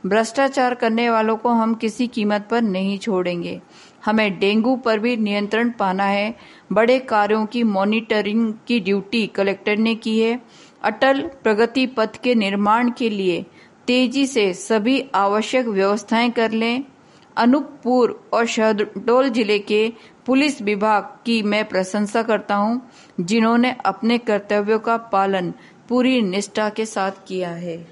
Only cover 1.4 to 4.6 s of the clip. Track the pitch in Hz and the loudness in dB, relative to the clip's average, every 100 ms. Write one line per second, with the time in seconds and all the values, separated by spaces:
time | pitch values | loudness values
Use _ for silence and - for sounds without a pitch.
1.4 | 240 233 226 226 220 214 240 233 208 208 | 0 2 0 0 -4 -2 -4 -2 0 -2
2.4 | 202 233 226 185 196 196 226 185 180 175 | 0 0 0 0 -2 -4 -2 -2 -2 -4
3.4 | 170 175 - - - - - 220 214 170 | -8 -10 -14 -20 -20 -8 -2 0 0 2
4.4 | 196 220 | 2 2